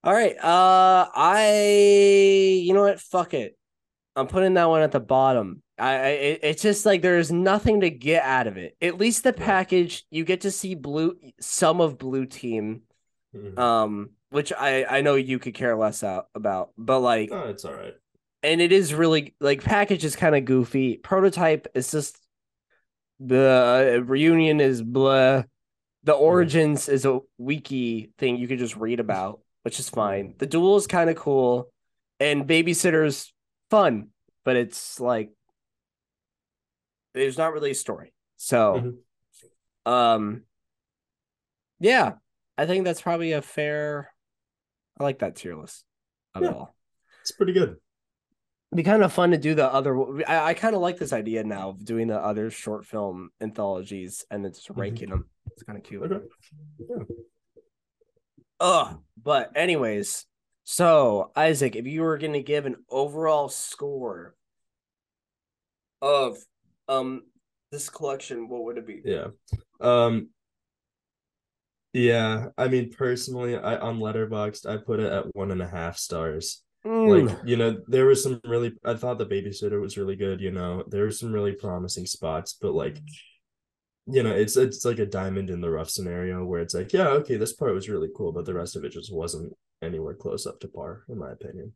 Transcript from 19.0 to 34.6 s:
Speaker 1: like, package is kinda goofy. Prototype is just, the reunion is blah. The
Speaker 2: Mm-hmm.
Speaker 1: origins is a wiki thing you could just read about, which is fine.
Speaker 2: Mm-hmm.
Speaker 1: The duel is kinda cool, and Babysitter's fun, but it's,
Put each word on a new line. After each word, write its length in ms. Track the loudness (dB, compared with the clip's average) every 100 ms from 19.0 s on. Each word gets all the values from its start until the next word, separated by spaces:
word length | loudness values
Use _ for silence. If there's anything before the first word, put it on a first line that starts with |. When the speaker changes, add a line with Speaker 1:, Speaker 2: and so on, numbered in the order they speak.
| 4 4 0 _
Speaker 1:
like, 200 | 0 0
package 440 | 2 2 2 0 -2
is 100 | 2
kinda 240 | 4 4
goofy. 560 | 4 2 2 0 0 -2
Prototype 720 | 0 4 4 4 2 2 -2 -6
is 160 | -4
just, 260 | -4 -6 -12 _ _ _ _ _ _ _ _ _ _
the 840 | 0 4 6 6 6 4 4 2 0
reunion 540 | 2 4 6 4 4
is 200 | 2 2
blah. 640 | -2 2 4 6 6 4 -2 _ _ _ _ _
The 100 | 2
Speaker 2:
Mm-hmm. 100 | 6
Speaker 1:
origins 640 | 6 6 4 4 2 0 0
is 160 | 0
a 160 | 2 0 -4 _
wiki 720 | -6 -6 -4 -4 -2 -4 -8 _
thing 200 | -2 -2
you 100 | -4
could 120 | -4
just 180 | -4 -6
read 240 | -4 -4
about, 400 | -4 -4 -6 -10 _ _
which 180 | -10 -8
is 80 | -8
fine. 400 | -2 -2 -2 -8
Speaker 2:
Mm-hmm. 80 | -8
Speaker 1:
The 80 | -4
duel 300 | 2 4 4
is 100 | 4
kinda 260 | 2 2 0
cool, 540 | 0 2 4 2 -2 _ _ _ _ _
and 260 | 0 0 2
Babysitter's 840 | 2 2 2 2 4 2 -2 -12 _ _ _ _
fun, 420 | 4 4 2 -6 _ _ _ 0
but 100 |
it's, 460 | 0